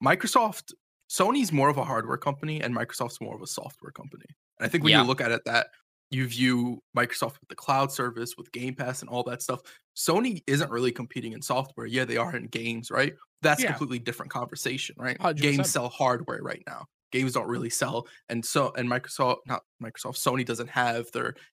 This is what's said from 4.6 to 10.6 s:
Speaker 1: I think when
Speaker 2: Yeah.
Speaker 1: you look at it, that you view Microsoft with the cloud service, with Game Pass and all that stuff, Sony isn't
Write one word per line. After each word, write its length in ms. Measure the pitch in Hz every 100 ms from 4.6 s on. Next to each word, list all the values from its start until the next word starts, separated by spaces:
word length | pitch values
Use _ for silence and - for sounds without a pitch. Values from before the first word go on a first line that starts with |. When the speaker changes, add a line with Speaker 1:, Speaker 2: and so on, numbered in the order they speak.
| 113
Speaker 1:
I 20 |
think 120 | 170
when 100 | 147
Speaker 2:
Yeah. 100 | 107
Speaker 1:
you 40 | 120
look 140 | 131
at 100 | 120
it, 120 | 117
that 220 | 117 117 - _ _ _ _
you 160 | 131 127
view 560 | 117 127 123 123 120 _ 120
Microsoft 420 | 120 - 117 -
with 80 | -
the 40 |
cloud 380 | - - 135 139
service, 420 | - 123 117 120 -
with 120 | -
Game 240 | 123 127
Pass 280 | 127 127 127
and 80 | 123
all 120 | 123
that 180 | 123 120
stuff, 180 | - 127 - - _
Sony 480 | - - 180 247 190 -
isn't 240 | 139